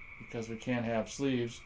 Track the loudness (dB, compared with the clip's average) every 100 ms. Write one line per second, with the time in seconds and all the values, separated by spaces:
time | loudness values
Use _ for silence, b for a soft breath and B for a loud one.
0 | -14 -12 -8 -6 -4 -4 2 2 4 2
1 | 0 0 4 4 2 -4